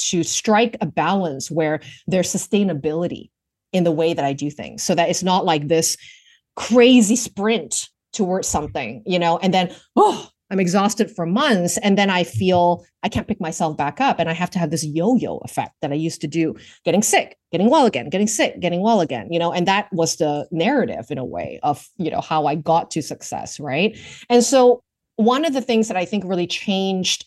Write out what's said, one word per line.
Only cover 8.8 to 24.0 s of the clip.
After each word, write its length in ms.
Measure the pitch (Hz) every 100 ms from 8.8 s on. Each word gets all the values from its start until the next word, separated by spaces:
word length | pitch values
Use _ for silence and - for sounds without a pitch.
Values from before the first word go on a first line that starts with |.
| 117 120
you 140 | 147 180
know, 200 | 170 165
and 140 | 190
then, 220 | 185 180 - _ -
oh, 320 | 415 233 - _ -
I'm 100 | 190
exhausted 500 | 180 196 202 - 190
for 160 | - 170
months. 520 | 202 294 196 175 -
And 200 | 202 196
then 120 | 196
I 120 | 180
feel 640 | 180 - 185 180 175 175 - _
I 60 | 196
can't 180 | 226 -
pick 140 | -
myself 360 | 160 170 165 147
back 240 | 143 -
up. 180 | 269 180
And 100 | 165
I 60 |
have 160 | 170 180
to 80 | 180
have 120 | 160
this 140 | 156
yo-yo 540 | 151 156 185 247 101 78
effect 340 | - - 110 _
that 80 | 147
I 40 | 143
used 240 | 160 -
to 60 | 160
do, 260 | 165 160 - - -
getting 180 | - 175
sick, 340 | 214 403 - - _
getting 200 | 165 214
well 160 | 311 240
again, 220 | 139 -
getting 180 | 185 214
sick, 340 | - 277 -
getting 200 | 180 175
well 180 | 214 220
again, 320 | 160 123 98
you 60 | 170
know, 140 | 170
and 140 | 160 175
that 260 | 196 202
was 240 | 165 165 -
the 300 | 156 147 131
narrative 540 | 160 190 285 156 - 117
in 80 | 139
a 60 |
way 360 | 117 82 76 -
of, 220 | 147 143 - -
you 140 | 160
know, 100 | -
how 260 | - 156 147
I 80 |
got 360 | 156 160 165 -
to 100 | 160
success, 560 | 139 - - - - -
right? 400 | 143 139 214 -